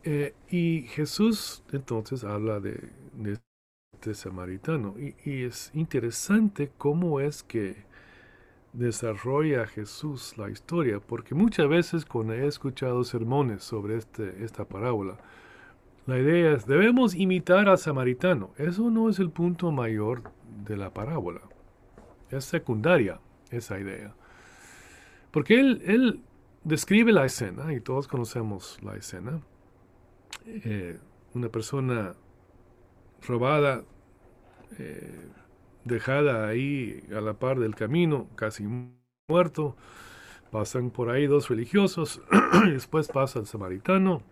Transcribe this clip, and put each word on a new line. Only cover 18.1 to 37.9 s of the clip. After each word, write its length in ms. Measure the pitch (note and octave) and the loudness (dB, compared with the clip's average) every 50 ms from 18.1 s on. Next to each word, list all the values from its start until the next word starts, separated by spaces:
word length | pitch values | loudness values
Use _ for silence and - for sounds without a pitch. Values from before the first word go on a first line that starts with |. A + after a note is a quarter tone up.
| B2 B2 - F#3 F3+ A#2+ F#2+ - - | 0 2 2 2 2 2 -2 -8 -6
Eso 320 | - C#3+ E3+ F3 G3 A3+ A#3+ | -4 -2 -2 0 0 0 2
no 180 | A3+ A3+ A3+ A3+ | 2 2 2 2
es 100 | G3+ - | 2 2
el 120 | F#3+ E3 | 0 -2
punto 400 | - - E3+ F3 F3+ E3 F3+ E3+ | 0 0 0 0 0 0 -2 0
mayor 520 | D3+ C3 A#2+ A2+ A2 G#2+ G#2 A2 B2+ B2 A2+ - - _ - A2+ A2 G#2+ G2+ | 0 0 0 0 0 0 0 0 -2 -4 -6 -16 -20 _ -20 -18 -16 -16 -10
de 120 | G#2 G#2+ | -8 -6
la 160 | G2 G2 F#2 - | -6 -6 -8 -8
parábola. 480 | F#2 G#2 B2+ E3 D3+ G2 F2 E2+ - - - - - - - _ _ _ - - - - - - _ - _ | -8 -6 -4 -4 -4 -4 -6 -8 -10 -16 -20 -20 -20 -20 -20 _ _ _ -20 -20 -20 -20 -20 -20 _ -14 _
Es 140 | - C3+ C3 | -10 -8 -6
secundaria 760 | - - E3 - - A#2+ G#2+ G#2 - F3+ D#3 A2 F#2+ E2 - _ - _ _ _ - | -4 -4 -4 -2 -2 -4 0 4 4 6 6 4 2 -2 -8 _ -20 _ _ _ -10
esa 280 | - A#2+ A2+ - G2+ F#2+ | -10 -10 -8 -8 -10 -8
idea. 360 | G2 G2 F#2+ - G#2 G#2 G#2+ _ - - - - - - - - - - - - - - - - - - - - - _ | -8 -10 -10 -12 -14 -16 -18 _ -20 -20 -20 -20 -20 -20 -20 -20 -20 -20 -20 -20 -20 -20 -20 -20 -20 -20 -20 -20 -20 _
Porque 280 | - D#3 C#3 - G#3+ B3 | -4 -4 6 6 8 8
él, 220 | C#4 C4+ A#3 - - | 8 6 4 2 2
él 360 | E3+ G#3 B3 C4 A#3 - - - - _ _ _ _ - _ _ | 2 4 6 6 4 2 0 -10 -20 _ _ _ _ -20 _ _
describe 480 | D#3 D#3 D3+ - - F#3+ G#3+ A#3 A#3 | -2 -2 -2 2 4 6 6 8 8
la 140 | A3 F3 C3+ | 6 6 6
escena, 480 | C3 - - B2 G2 F2+ G2+ C#3 D#3+ D3+ | 2 0 -4 -6 -6 -6 -8 -6 -6 -6
y 80 | B2 | -6
todos 260 | A2 - B2+ C3+ C#3 | -6 -4 -4 -4 -4
conocemos 680 | - - B2+ A#2+ A2 - B2 A2+ G#2+ G2+ F#2+ - - - - | -4 -6 -6 -6 -4 -6 -6 -4 -4 -6 -8 -10 -16 -18 -14
la 140 | G#2+ G2+ G2+ | -14 -12 -12
escena. 460 | G2+ G2+ - - F2+ F2+ A#2 D#3 D#3+ C#3+ _ _ _ _ _ _ _ _ _ _ _ - _ _ _ _ _ - - - | -12 -12 -14 -14 -12 -10 -8 -10 -10 -10 _ _ _ _ _ _ _ _ _ _ _ -20 _ _ _ _ _ -20 -18 -16
Eh, 540 | A3+ A3+ G#3+ - A#2 G#2+ G2+ F2+ E2+ E2+ - - - _ _ _ _ - | -14 -14 -10 -6 -6 -6 -4 -6 -8 -10 -12 -16 -20 _ _ _ _ -8
una 160 | B2 A#2+ A2+ | -6 -6 -4
persona 680 | - A2+ A2 - - C#3 C3 B2+ B2 A#2 G2+ F#2 F2 - _ - _ _ _ _ _ - _ _ _ _ - _ _ _ _ - _ _ - | -4 -6 -6 -4 -4 -2 -2 -2 -2 -2 -4 -6 -8 -14 _ -20 _ _ _ _ _ -20 _ _ _ _ -20 _ _ _ _ -20 _ _ -6
robada, 560 | - B2 A#2 B2 C3+ D3+ D3+ C#3+ C#3 C3 A2 - - - - _ _ _ _ _ - - _ _ - - - - - A3 - | -4 -2 0 2 2 4 4 4 2 2 -2 -6 -16 -20 -20 _ _ _ _ _ -20 -20 _ _ -20 -20 -20 -20 -20 -16 -14
eh, 480 | - - - - - - - - - - - - - _ - _ _ _ - _ _ | -14 -14 -14 -14 -14 -16 -16 -18 -20 -20 -20 -20 -20 _ -20 _ _ _ -20 _ _
dejada 600 | A#2+ A#2+ A2+ - B2+ C3+ C#3+ D3 C#3+ B2 A2 A2 | -4 -4 -4 -2 0 0 2 2 2 2 0 -2
ahí 560 | G#2+ A2 A#2+ C3+ C#3 C#3+ C#3 B2 G2+ - - - - G2+ | -2 -2 -2 -2 -2 -4 -4 -4 -6 -8 -12 -14 -10 -8
a 60 | A2 | -6
la 120 | G#2+ A2 G#2 | -4 -4 -4
par 240 | - C3 B2+ C3+ C3 | -4 -2 -2 0 0
del 160 | A#2 A2 G#2 | 0 -2 -2
camino, 520 | - A2+ G#2+ | -4 -4 0